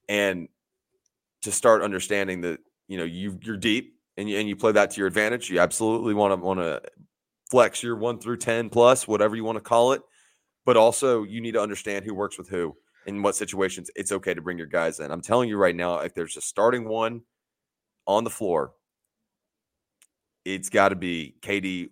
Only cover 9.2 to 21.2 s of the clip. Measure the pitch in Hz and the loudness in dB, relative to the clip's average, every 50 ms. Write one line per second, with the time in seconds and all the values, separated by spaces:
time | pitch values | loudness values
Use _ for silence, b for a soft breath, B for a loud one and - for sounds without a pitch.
9.2 | 104 107 107 113 110 110 113 107 - - 117 117 120 127 135 - - _ _ _ | 2 2 0 -2 -4 -4 -6 -6 -2 2 4 4 6 4 4 0 -2 _ _ _
10.2 | _ _ _ _ _ _ _ _ - 127 123 113 110 117 113 - 139 131 123 113 | _ _ _ _ _ _ _ _ 2 4 6 8 8 6 6 4 2 2 2 0
11.2 | 107 98 104 117 113 117 110 113 101 107 101 - - 107 101 98 95 107 104 92 | -2 -4 -8 -8 -6 -4 -2 -2 -2 -2 -4 -8 -8 -6 -6 -6 -6 -6 -6 -6
12.2 | 101 95 - - 92 95 98 90 85 80 71 _ _ _ _ _ - 98 98 101 | -6 -6 -8 -10 -12 -8 -6 -4 -4 -4 -6 _ _ _ _ _ -12 -10 -6 -2
13.2 | 101 101 95 - 107 - - 95 98 92 92 90 87 - - - 98 - 101 95 | 0 0 0 -2 -4 -6 -4 -2 -2 -2 -2 -6 -14 -12 -10 -8 -6 -4 -4 -4
14.2 | 92 95 87 85 80 87 90 85 82 73 - 87 85 82 78 - 78 69 78 85 | -2 -4 -4 -4 -4 -8 -8 -8 -6 -4 -2 -2 0 -2 -4 -6 -8 -8 -8 -8
15.2 | 82 - 107 123 123 117 107 101 98 90 85 85 87 87 87 80 71 - - 92 | -4 0 2 2 2 2 0 2 2 2 2 0 -2 -2 -2 -4 -4 -6 -6 -8
16.2 | 85 80 - 76 - - - - 104 117 123 123 113 110 110 113 113 113 120 117 | -10 -8 -10 -10 -10 -6 0 2 4 4 4 2 -2 -4 -4 -2 -2 -2 -4 -8
17.2 | 117 _ _ _ _ _ _ _ _ _ _ _ _ _ _ _ _ - 98 107 | -14 _ _ _ _ _ _ _ _ _ _ _ _ _ _ _ _ 0 2 2
18.2 | 117 113 - - 113 95 87 78 69 - - _ _ _ _ _ _ _ _ _ | 2 0 -4 -4 -2 0 0 0 -2 -4 -8 _ _ _ _ _ _ _ _ _
19.2 | _ _ _ _ _ _ _ _ _ _ _ _ _ _ _ _ _ _ _ _ | _ _ _ _ _ _ _ _ _ _ _ _ _ _ _ _ _ _ _ _
20.2 | _ _ _ _ - 95 95 95 95 - - 107 98 98 95 92 92 92 87 85 | _ _ _ _ -10 -10 -8 -8 -6 -2 2 4 4 4 4 0 -4 -4 -4 -4